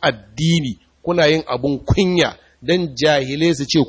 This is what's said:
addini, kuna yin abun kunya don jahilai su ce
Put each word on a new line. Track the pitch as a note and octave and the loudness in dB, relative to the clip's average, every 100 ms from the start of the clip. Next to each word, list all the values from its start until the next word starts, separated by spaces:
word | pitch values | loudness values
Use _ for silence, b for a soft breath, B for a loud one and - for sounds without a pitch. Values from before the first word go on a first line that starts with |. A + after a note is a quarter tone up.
addini, | D#3+ A#2 - A2 D#3+ E3+ C#3 G#2 _ _ | -4 -4 -8 -4 0 0 -2 -8 _ _
kuna | - F3 D3+ | -4 2 2
yin | D#3+ - | 2 -2
abun | B2 C#3 C3+ - | -4 -4 -4 -2
kunya | - F#3 F3+ C3 - b b | 0 2 2 0 -4 b b
don | B2 F3+ E3+ B2 | -2 -2 -2 -2
jahilai | D3+ D3 C3 C#3+ E3 C#3 | 0 2 0 -2 0 0
su | C#3 | 0
ce | D#3+ | 0